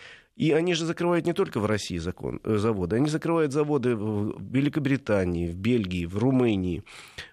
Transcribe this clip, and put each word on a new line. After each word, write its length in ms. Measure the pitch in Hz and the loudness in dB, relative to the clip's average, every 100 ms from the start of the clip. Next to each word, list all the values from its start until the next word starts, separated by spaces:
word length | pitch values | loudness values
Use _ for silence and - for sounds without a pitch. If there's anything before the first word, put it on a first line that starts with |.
| - - _ - | -20 -20 _ -2
И 180 | 156 | 2
они 200 | 156 175 | 2 2
же 120 | 165 165 | 0 -2
закрывают 400 | 165 175 170 165 | 0 2 2 2
не 80 | |
только 260 | 170 170 120 | 0 0 0
в 60 | 104 | 0
России 320 | 107 - 87 | 0 -2 -4
закон, 420 | 85 - 62 - - | -4 -6 -6 -4 -2
э, 100 | 107 | 0
заводы, 400 | 110 101 87 110 | 2 0 0 0
они 140 | 151 | 0
закрывают 420 | 156 165 165 151 | -2 0 0 0
заводы 420 | 147 147 147 123 113 | 0 0 0 0 0
в, 400 | 107 104 104 - | -2 -2 -2 -6
в 140 | 98 | -4
Великобритании, 960 | 127 143 151 131 135 - 101 87 85 85 | 0 0 0 0 0 2 2 2 0 -2
в 60 | 87 | -2
Бельгии, 480 | 110 123 95 90 85 | 2 2 2 -2 -4
в 120 | 101 | 0
Румынии, 640 | 127 131 120 101 90 85 - - - - - | 2 4 4 2 0 -4 -8 -18 -20 -18 -10